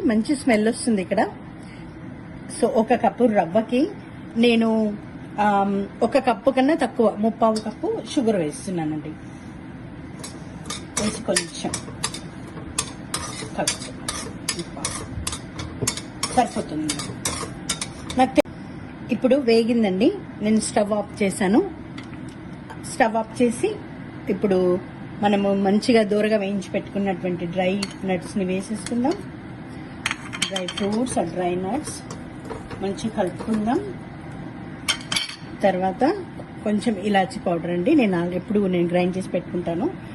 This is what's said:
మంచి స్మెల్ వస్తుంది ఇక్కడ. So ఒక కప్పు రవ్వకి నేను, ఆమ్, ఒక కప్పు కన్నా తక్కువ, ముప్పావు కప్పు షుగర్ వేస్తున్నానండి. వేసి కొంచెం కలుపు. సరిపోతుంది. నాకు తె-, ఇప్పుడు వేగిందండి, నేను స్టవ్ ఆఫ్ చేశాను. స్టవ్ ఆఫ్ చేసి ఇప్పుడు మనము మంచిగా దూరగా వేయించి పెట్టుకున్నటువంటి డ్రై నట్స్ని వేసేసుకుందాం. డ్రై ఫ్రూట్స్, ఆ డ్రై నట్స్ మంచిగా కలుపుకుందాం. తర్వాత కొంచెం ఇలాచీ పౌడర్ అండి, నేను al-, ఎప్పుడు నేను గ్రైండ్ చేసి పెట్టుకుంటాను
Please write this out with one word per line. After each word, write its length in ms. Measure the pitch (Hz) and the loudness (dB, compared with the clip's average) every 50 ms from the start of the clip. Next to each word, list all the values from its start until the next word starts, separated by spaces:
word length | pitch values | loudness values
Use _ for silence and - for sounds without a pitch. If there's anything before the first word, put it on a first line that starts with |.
| 403 | 2
మంచి 320 | 277 214 220 214 - 302 | 2 4 4 2 2 0
స్మెల్ 320 | - - 269 226 208 214 220 | 2 4 4 4 6 6 4
వస్తుంది 340 | 233 - - 247 220 196 180 | 2 2 0 2 2 2 2
ఇక్కడ. 180 | - 202 185 269 403 - - - - - - - - - - - - - - - - - - - - - - - - - | 2 2 2 2 2 0 -10 -14 -14 -14 -14 -14 -14 -14 -14 -14 -14 -14 -14 -14 -14 -14 -14 -14 -14 -14 -14 -12 -10 -2
So 100 | - 247 | 2 2
ఒక 280 | 214 - 220 220 - 247 | 4 6 4 4 4 4
కప్పు 300 | 220 - 202 - - 240 | 4 4 2 4 6 4
రవ్వకి 640 | 240 208 202 175 165 175 220 226 - 240 254 302 403 - - - - - - - - - | 6 6 6 4 4 4 2 2 4 2 2 2 2 0 -6 -14 -14 -14 -14 -14 -6 2
నేను, 600 | 233 226 240 233 226 226 226 220 220 220 208 208 208 - - - - - - - - | 4 6 6 6 6 4 4 4 4 2 2 0 -4 -10 -12 -14 -12 -12 -8 -2 2
ఆమ్, 460 | 202 208 202 202 196 202 196 196 196 - - - 233 | 4 4 6 4 4 4 2 0 -2 -4 -2 0 2
ఒక 160 | 226 - 269 | 4 4 4
కప్పు 320 | 262 247 226 - - 269 | 4 4 2 4 4 2
కన్నా 240 | 240 254 262 277 330 | 4 6 6 6 6
తక్కువ, 400 | 330 277 226 - - 226 202 - 202 | 4 2 0 2 4 4 4 4 4
ముప్పావు 360 | 208 226 220 - 233 220 220 | 2 2 2 4 4 4 4
కప్పు 480 | 220 - 220 - - - 403 453 427 - - - | 2 -2 -6 -8 -4 -2 -2 -2 -2 -4 -2 0
షుగర్ 220 | 302 240 220 214 | 2 2 4 2
వేస్తున్నానండి. 760 | 185 160 147 147 - - - 185 170 160 151 156 156 147 151 151 - - - - - - - - - - - - - - - - - - - - - - - - - - - - - - - - - - - - - 208 | 2 2 0 -2 -6 -6 -4 -2 -2 0 -2 -2 -4 -6 -8 -10 -12 -12 -14 -14 -14 -14 -14 -14 -14 -14 -14 -14 -14 -14 -14 -14 -14 -14 -14 -12 -12 -12 -12 -12 -12 -14 -12 -14 -12 -10 -10 -10 -10 -10 -8 -6 -2 -2
వేసి 200 | 214 - - - | -2 -2 -4 -2
కొంచెం 500 | - 190 175 170 165 - - - - - - - - - - - - - - - - - - - - - - - - - - - - - - - - - - - - - - - - - | 0 0 0 0 -2 -8 -6 -6 -4 -4 -6 -8 -8 -10 -8 -8 -6 -6 -8 -10 -10 -12 -12 -12 -12 -12 -12 -12 -10 -6 -6 -6 -6 -8 -14 -12 -8 -8 -8 -6 -6 -8 -8 -10 -8 -4
కలుపు. 360 | - 151 - - - - - - - - - - - - - - - - - - - 170 - - - - - - - - - - - - - - - - - - - - - - - - - - - - - - - - - - | -4 -2 -2 -2 -4 -8 -12 -12 -10 -8 -8 -6 -6 -8 -10 -10 -12 -8 -8 -8 -8 -8 -10 -10 -8 -8 -6 -6 -6 -10 -8 -8 -8 -8 -8 -8 -10 -12 -12 -10 -10 -10 -10 -6 -4 -4 -4 -4 -6 -10 -12 -10 -8 -6 -2 2
సరిపోతుంది. 600 | 262 233 - - 226 - - 156 151 156 151 - - - - - - - - - - - - - - - - - - - - - - - - - 247 | 2 2 2 0 -4 -6 -4 -4 -4 -2 -2 -4 -4 -6 -8 -8 -6 -6 -6 -4 -4 -6 -8 -8 -10 -6 -6 -6 -6 -6 -10 -10 -12 -10 -4 4 4
నాకు 140 | 262 254 262 | 4 6 6
తె-, 760 | 294 - - - - - - - - - - - - - - 240 | 4 4 4 2 -12 -12 -12 -12 -12 -12 -12 -12 -10 -4 -4 -2
ఇప్పుడు 240 | 196 - - - 196 269 226 | 2 4 4 4 6 6 6
వేగిందండి, 640 | 226 226 233 220 247 233 220 196 185 185 226 330 415 381 - - - - 208 | 6 6 6 6 4 4 4 4 4 4 4 4 4 2 -6 -10 -8 -2 2
నేను 180 | 214 220 214 | 4 4 4
స్టవ్ 320 | 214 - - 220 208 202 214 | 4 2 2 2 2 4 2
ఆఫ్ 300 | 208 196 - - - 208 | 0 -2 -4 -2 0 0
చేశాను. 480 | 190 180 - 202 185 202 285 403 370 - - - - - - - - - - - - - - - - - - - - - - - - - | 0 2 2 2 6 6 6 4 4 -2 -10 -12 -12 -12 -12 -12 -12 -12 -12 -12 -12 -12 -14 -14 -14 -14 -14 -14 -14 -14 -12 -12 -6 2
స్టవ్ 240 | - 254 220 214 | 4 4 4 4
ఆఫ్ 260 | 226 220 - - - 247 | 0 -2 -2 0 2 2
చేసి 260 | 240 226 - - 427 427 - - - - - - - - - - - 196 | 4 4 2 -2 -2 -2 -4 -10 -12 -12 -12 -12 -12 -12 -10 -4 -4 -2
ఇప్పుడు 460 | 185 - 202 190 185 185 180 180 185 - - - - - - - - 208 | 0 2 4 4 4 4 4 2 2 0 -6 -12 -12 -12 -12 -6 0 2
మనము 320 | 202 208 202 202 202 196 | 4 4 4 4 4 4
మంచిగా 480 | 196 196 190 196 214 - - 233 226 214 196 208 | 4 4 4 4 4 4 6 6 6 6 6 4
దూరగా 240 | 208 208 214 220 | 2 4 4 4
వేయించి 340 | 214 196 196 202 196 185 - | 2 2 2 -2 -2 -4 -2
పెట్టుకున్నటువంటి 760 | - 196 190 - - 202 202 196 190 175 - 180 180 170 180 | -4 -4 -4 -2 -2 0 0 0 0 0 0 -2 -2 -2 -2
డ్రై 340 | 170 170 185 185 185 196 202 196 - - - - | -2 0 0 2 2 2 0 -2 -4 -6 -6 -2
నట్స్ని 400 | 190 185 175 180 - - 214 190 | 0 0 0 -2 -2 -2 -2 0
వేసేసుకుందాం. 680 | 180 185 190 196 - 220 202 - - 233 240 247 285 392 - - - - - - - - - - - - - - - - - - - - - - - - - - - | 0 0 -2 -2 -4 -6 -6 -4 -2 0 2 2 2 0 0 -4 -10 -12 -12 -12 -12 -12 -12 -12 -12 -12 -12 -12 -12 -10 -6 -4 -4 -4 -4 -8 -10 -6 -4 -4 -2
డ్రై 180 | 190 190 180 | -2 -4 -4
ఫ్రూట్స్, 520 | 175 - - 208 196 214 220 262 247 - 240 | -4 -4 -2 0 0 2 0 0 0 0 0
ఆ 40 | 180 | 0
డ్రై 320 | 170 - 180 180 180 180 | 0 0 -2 0 0 0
నట్స్ 420 | 180 185 196 226 302 302 - - - - - - - - - - - - - - - - - - - 185 | 0 -2 -2 -2 -2 -4 -6 -10 -10 -10 -12 -12 -12 -12 -12 -12 -12 -10 -10 -10 -10 -10 -10 -8 -4 -4
మంచిగా 300 | 196 196 - - 220 - - | -4 -2 -2 -4 -4 0 0
కలుపుకుందాం. 600 | 190 175 175 - - - 220 214 208 226 262 370 403 392 349 - - - - - - - - - - - - - - - - - - - - - - - - - - - - - - - - - - | 0 0 0 -4 -4 -2 0 0 2 2 2 0 0 -2 -8 -10 -12 -12 -14 -14 -12 -12 -12 -12 -12 -12 -12 -12 -12 -12 -12 -10 -4 -4 -4 -4 -2 -4 -4 -4 -4 -6 -10 -12 -12 -12 -6 2 4
తర్వాత 380 | 196 185 180 185 190 180 - 247 302 415 403 339 - - - - - - - - | 4 4 4 2 0 2 4 4 2 2 2 -2 -8 -10 -12 -12 -12 -10 -6 -2
కొంచెం 320 | 214 208 202 - 247 214 185 190 214 | 0 0 2 2 0 0 0 0 4
ఇలాచీ 320 | 202 196 185 180 - 202 - | 4 4 4 4 0 -4 0
పౌడర్ 240 | 196 170 165 160 170 175 | 0 0 0 0 0 0
అండి, 180 | 175 175 233 330 | 2 4 6 6
నేను 220 | 302 233 202 185 170 175 | 6 6 6 4 2 2
al-, 120 | 175 180 180 | 0 -2 -2
ఎప్పుడు 200 | 175 - 202 208 202 | -2 2 2 2 4
నేను 220 | 185 180 175 175 170 | 4 4 4 4 4
గ్రైండ్ 280 | 175 180 180 185 180 | 4 4 2 2 0
చేసి 120 | 185 185 - | -2 -4 -2
పెట్టుకుంటాను 580 | - 180 170 - - 180 175 170 170 170 233 359 381 - - - | -2 -4 -2 -2 -4 -2 -2 0 0 0 0 -2 -2 -4 -12 -14